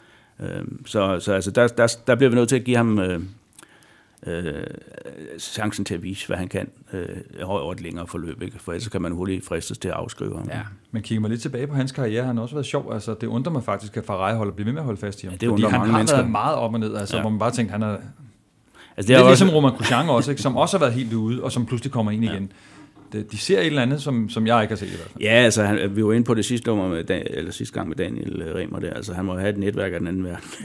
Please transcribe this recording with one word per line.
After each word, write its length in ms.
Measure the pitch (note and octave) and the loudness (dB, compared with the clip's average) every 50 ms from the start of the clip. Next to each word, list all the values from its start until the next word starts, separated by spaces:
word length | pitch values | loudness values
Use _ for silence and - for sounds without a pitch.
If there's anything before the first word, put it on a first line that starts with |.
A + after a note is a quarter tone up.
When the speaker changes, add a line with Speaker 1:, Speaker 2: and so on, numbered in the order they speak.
| _ _ _ _ _ _ _ - | _ _ _ _ _ _ _ -12
Speaker 1:
Øhm, 460 | - - - F#2+ - - - - - | -10 -10 -8 -8 -10 -10 -12 -14 -10
så, 340 | - - A2 G2 G2 F#2+ E2+ | -2 0 2 2 2 0 0
så 140 | - G#2 G2 | 0 0 0
altså, 180 | F#2+ F#2 G2+ | 0 0 0
der, 160 | F#2+ B2 A#2+ | 2 4 4
der, 280 | A#2+ A#2+ - A#2 A2+ - - - | 4 4 4 2 2 2 0 2
der 80 | - B2 | 2 4
bliver 140 | A#2 C#3 B2+ | 6 6 6
vi 60 | A#2 | 6
nødt 140 | B2 A#2+ A2+ | 4 4 4
til 60 | C3+ | 2
at 80 | B2 A2+ | 0 0
give 140 | B2 B2 | 2 2
ham... 220 | A#2 A#2 A#2 G#2+ G#2 | 2 4 4 2 2
Øh, 200 | F#2 F#2 F2+ F2 F2+ F#2+ G#2 - _ _ _ - - _ _ _ _ _ _ _ _ _ _ - - | 2 0 -2 -4 -6 -10 -14 -18 _ _ _ -20 -20 _ _ _ _ _ _ _ _ _ _ -14 -10
øh, 260 | - E2+ E2+ F2 D#2+ C#2+ - - - - - - - - - - - - - D#2+ - - E2 | -8 -6 -6 -6 -6 -6 -8 -10 -10 -12 -16 -18 -18 -20 -18 -16 -16 -16 -16 -16 -16 -14 -14
chancen 460 | - - - A2 A2 G#2+ G2 - G2+ | -12 -8 -4 -2 -2 -2 -2 -4 -6
til 80 | - F#2+ | -6 -6
at 100 | E2+ F2+ | -6 -6
vise, 240 | F2+ F#2+ F#2+ - | -8 -8 -8 -6
hvad 100 | - F#2 | -6 -4
han 100 | F2+ F#2 | -4 -6
kan, 220 | F2+ - F#2 G2 - - _ - - - | -6 -6 -6 -8 -8 -12 _ -18 -12 -10
øh, 120 | F#2+ F2 F#2 F#2 F#2 - - - - E2+ | -10 -8 -8 -10 -12 -14 -16 -14 -10 -8
over, 160 | F#2 G2+ F#2+ | -4 -4 -4
over 140 | C#2 E2 F2+ | -4 -6 -8
et 80 | - | -10
længere 260 | E2+ E2+ - E2+ E2+ | -10 -12 -10 -10 -12
forløb, 340 | E2+ - F2 D#2+ E2 - - | -10 -10 -10 -10 -10 -10 -10
ikke? 180 | F2+ - - - | -10 -12 -12 -12
For 120 | - - | -10 -8
ellers 160 | E2+ F#2 A#2 | -8 -8 -8
kan 140 | G#2+ - F#2+ | -6 -6 -6
man 100 | F2 E2+ | -4 -4
hurtigt 340 | E2+ E2+ F#2 G2 F#2 F#2 - | -4 -4 -4 -4 -4 -6 -6
fristes 320 | - E2+ E2 - - G#2+ | -6 -6 -6 -6 -8 -10
til 100 | - - | -8 -6
at 60 | F#2 D#2+ | -6 -6
afskrive 440 | D#2+ E2 - - - - G2+ G2 | -6 -8 -8 -10 -8 -8 -8 -8
ham. 100 | - F#2+ - | -8 -8 -8
Speaker 2:
Ja. 100 | - G#2+ G#2+ G#2+ - - _ - | -8 -8 -10 -12 -14 -20 _ -10
Speaker 3:
Men 100 | - A2+ | -10 -8
kigger 200 | G#2 - A2+ A2 | -6 -4 -2 -2
man 100 | G#2+ G#2+ | 0 -2
lidt 100 | A#2 A#2 | -2 -4
tilbage 260 | - - C3 A#2+ C#3 | -6 -6 -6 -6 -6
på 60 | C#3+ D3 | -4 -2
hans 160 | C3+ B2+ C3+ | -2 -2 -2
karriere, 300 | C3+ D3 C3 A2 G#2+ A#2 | -4 -4 -2 -2 -2 -2
har 60 | B2 | -2
han 100 | B2+ A#2+ A2+ | -2 -2 -4
også 160 | A2+ A#2+ D3 | -4 -6 -6
været 100 | D3 C3 | -6 -6
sjov. 280 | - - C#3+ B2+ G#2 A2 | -4 -4 -4 -4 -4 -8
Altså, 220 | A2 - A#2 A2 - | -6 -6 -6 -6 -6
det 60 | A#2+ | -4
undrer 240 | A2+ A2+ A#2 A#2 E3+ E3 | -4 -2 -2 -2 -2 -2
mig 100 | C3 A2+ | -4 -2
faktisk, 340 | - G2+ G2+ - G#2 - | -2 -4 -4 -6 -8 -10
at 80 | A2+ G2 | -8 -6
Ferrari 300 | - G#2 F#2 F#2+ G2 A2+ | -4 -4 0 0 0 0
holder, 180 | A2+ G#2+ G2+ F2 | 0 -2 -4 -4
bliver 120 | G2 G#2 | -4 -4
ved 80 | A2 C3 | -4 -4
med 80 | D#3+ | -4
at 40 | D#3 | -4
holde 140 | B2+ G#2+ G2 | -6 -6 -6
fast 240 | - G2+ G2 - - | -6 -8 -8 -8 -10
i 20 | |
ham. 60 | F#2 | -12
Speaker 1:
Ja, 60 | F#2 | -8
det 120 | F2+ G#2+ A#2+ | -2 0 0
Speaker 3:
Fordi 140 | A2 G#2 A2+ | 2 4 4
Speaker 1:
undrer 60 | A2 | 4
Speaker 3:
han 100 | F#2+ - | 4 2
Speaker 1:
mange 120 | G2+ A2 | 4 4
Speaker 3:
har 60 | A2+ A2 | 4 4
Speaker 1:
mennesker. 180 | A2 A2+ C#3+ | 4 4 4
Speaker 3:
været 140 | C3 - - | 4 4 2
meget 240 | A2 G#2 A#2 D3 D#3 | 0 0 0 0 0
op 180 | B2+ A#2+ A2+ A2+ | 0 -2 -2 -2
og 60 | A#2 | -2
ned, 160 | A2 G#2+ G#2+ | -2 -2 -4
altså, 200 | G#2+ G2+ G2 - | -4 -4 -2 -2
Speaker 1:
Ja. 60 | - | -2
Speaker 3:
hvor 80 | - A2 | 0 0
man 100 | G#2+ G2+ | 0 2
bare 120 | G#2+ A#2+ | 0 0
tænkte, 200 | A#2+ B2 A#2 F#2+ | 0 0 -2 -2
han 100 | F#2+ G#2+ A2 | -2 -2 -2
er 140 | G#2+ G#2 F#2 - - - - - - - _ _ _ _ _ _ _ _ - - - - | -2 -2 -4 -8 -14 -18 -20 -20 -20 -20 _ _ _ _ _ _ _ _ -20 -20 -14 -8
Speaker 1:
Altså, 100 | - G2 G#2+ B2+ | -2 4 8 10
det 40 | |
Speaker 3:
lidt 20 | B2+ | 10
Speaker 1:
er 80 | B2+ | 12
Speaker 3:
ligesom 200 | B2+ C3 B2+ G3 | 12 10 10 8
Speaker 1:
også 100 | F#3+ D#3+ | 8 8
Speaker 3:
Roman 140 | D#3 C#3+ C3 | 6 6 6
Grosjean 380 | A#2+ - A2 - B2+ A#2+ D#3 E3+ | 4 2 0 2 2 4 4 4
også, 220 | C3+ A#2 - C#3 | 4 2 2 2
ikke? 100 | C#3 C3+ - | -2 -2 0
Som 140 | C#3 B2 | 0 2
også 200 | B2 D3+ F3 G3 | 2 2 4 4
har 80 | F#3 D3+ | 2 2
været 80 | B2 A#2 | 2 2
helt 200 | B2+ C3 A2 A2+ | 0 -2 -2 -2
ude, 300 | A2+ A2 A2 A#2+ B2 - | -2 0 0 -2 -2 -4
og 80 | B2+ | -4
som 140 | A2+ B2 A#2 | -2 -2 -2
pludselig 260 | G2+ B2 A#2 - C3+ | -2 -2 -4 -4 -4
kommer 200 | C3+ A#2+ A2 G#2 | -2 0 0 0
ind 120 | G#2+ A2 A#2 | 0 0 0
Speaker 1:
Ja. 80 | A2 | 0
Speaker 3:
igen. 200 | D#2+ F#2+ G2 F#2+ - - - - - - - - _ - - - - | -2 -4 -6 -8 -10 -16 -20 -20 -20 -20 -20 -20 _ -20 -18 -10 -8
Det, 180 | G#2+ G#2 - | -8 -8 -8
de 60 | - | -8
ser 220 | G#2 - - G3 F#3+ | -6 0 2 2 2
et 60 | E3+ | 2
eller 160 | D#3+ D3 C#3+ | 2 2 2
andet, 200 | A#2+ B2 C#3+ D3+ | 2 0 0 -2
som, 280 | C#3 D3 C3 A#2 A2 G2+ | -2 -2 -2 -2 -2 -2
som 180 | - A2+ A2 | -2 0 2
jeg 140 | A2 A#2+ A#2 | 4 4 4
ikke 100 | G#2+ G#2 | 4 2
har 60 | A2 | -2
set 100 | F#2+ G2 | -4 -6
i 80 | F#2 F2+ | -8 -10
hvert 40 | F2 E2 - | -12 -12 -12
fald. 120 | - - G#2 | -8 -4 2
Speaker 1:
Ja, 60 | G#2+ | 6
altså, 340 | A2+ A#2+ B2 A2+ G#2+ A2 G#2 | 8 8 8 8 6 6 4
han, 320 | G2+ G#2 - - G2+ G2 | 4 4 2 0 0 0
vi 80 | G#2+ A2 | 2 2
var 80 | G#2 A2 | 4 4
inde 100 | A#2+ A#2 | 4 4
på 80 | B2 A#2+ | 4 2
det 120 | A2 G#2 | 2 2
sidste 220 | A2+ B2 A2+ - | 0 -2 -2 0
nummer 200 | A#2 A2 G#2 F#2 | 0 0 0 0
med 160 | F#2 F2 E2 E2+ | -2 -2 -4 -2
Dan-, 200 | F2+ F#2 F2 G1+ - | -2 -2 -2 -2 -6
eller 220 | - C2 E2 E2+ | -6 -6 -6 -8
sidste 220 | - - A2+ A2+ - | -6 -8 -8 -6 -6
gang 140 | - F#2 | -6 -6
med 80 | E2 D2+ | -6 -4
Daniel, 460 | - F2 F2 - - - - - - | -4 -4 -4 -4 -6 -6 -6 -6 -6
øh, 140 | E2 D#2+ D#2+ | -6 -6 -6
Riemer 240 | F2 F2 - - - | -6 -6 -6 -6 -6
der. 140 | - E2+ - | -6 -6 -6
Altså, 200 | - - G#2 F2 | -8 -8 -8 -6
han 120 | F2+ F#2+ | -4 -2
må 120 | F#2+ F#2 | -2 -2
have 120 | F2+ F#2+ G#2 | 0 0 -2
et 80 | G#2 | 0
netværk 360 | G2+ F#2+ G2+ G2 G2 G2 F#2+ F2 | 0 -2 -2 -2 -2 -2 -2 -2
af 60 | E2+ | -4
den 80 | E2+ | -4
anden 160 | F2 F#2 F#2+ F#2 | -4 -4 -4 -4
verden. 200 | F2+ F2 F2 - - - - | -4 -6 -10 -12 -14 -12 -6